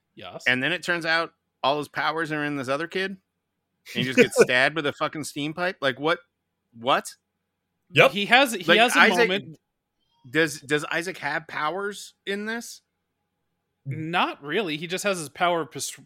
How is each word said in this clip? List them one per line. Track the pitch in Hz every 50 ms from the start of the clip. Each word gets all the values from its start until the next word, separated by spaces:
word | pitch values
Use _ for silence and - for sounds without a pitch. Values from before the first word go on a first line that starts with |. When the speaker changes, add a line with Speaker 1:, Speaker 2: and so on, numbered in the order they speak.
| _ _ _
Speaker 1:
Yes. | - 101 90 95 - - -
Speaker 2:
And | 127 127 131
then | 147
it | 175 175 151
turns | - 175 170 156
out | 165 160 165 170 - _ _ _ _ _ _
all | - 131 143 147
his | 147 -
powers | - 151 139 156 151 160 170 147
are | 156 151 147
in | 147 147
this | 143 131 120
other | 135 143 165 165
kid. | - 185 190 190
And | 202 190 _ _ _ _ _ _ _ _ _ _ _ _ _ - -
he | 120 120
just | 127 131 -
gets | 143 131 - 523
Speaker 3:
<laughs> |
Speaker 2:
stabbed | - - 127 127 131 147 147
with | 160 151
a | 143 127
fucking | - 156 147 - 160 139
steam | - - 151 143 151 160
pipe. | 180 180 180 190 -
Like, | - 135 127 120
what? | 139 156 170 175 - _ _ _ _ _ _ _ _ _ - 117
What? | 113 123 147 185 214 - - _ _ _ _ _ _ _ _ _ _ _ _ _ _ _
Speaker 3:
Yep. | 175 143 180 -
Speaker 1:
He | 175 202 202 185
has, | 226 254 285 262 226
he | 190 175
Speaker 2:
Like, | 151 170 202
Speaker 1:
has | 226 247 -
a | 170
Speaker 2:
Isaac, | 175 214 190 - 233 220
Speaker 1:
moment. | 185 196 127 160 156 - _ _ _ _ _ _ _ _ _ _ _ _ - 127
Speaker 2:
does, | 120 156 165 156 139 156
does | - 123 147 151 147
Isaac | - 151 165 170 185 170 -
have | - 143 147 165 160 -
powers | - 143 151 151 165 190 202 202 202 190 - - - _ -
in | - 196 202 208
this? | 220 226 233 233 - - - _ _ _ _ _ _ _ _ _ _ _ _ _ _ _ _ _ _ _ _ -
Speaker 1:
Not | 139 135 156 156 160 170 180 233 320 330 -
really. | 135 143 151 202 226 170 147 156
He | 170 170
just | 180 185 -
has | 202 196 180
his | 156 135
power | - - 185 175 175 170
of | 151 131
pers-, | - 143 - - - - -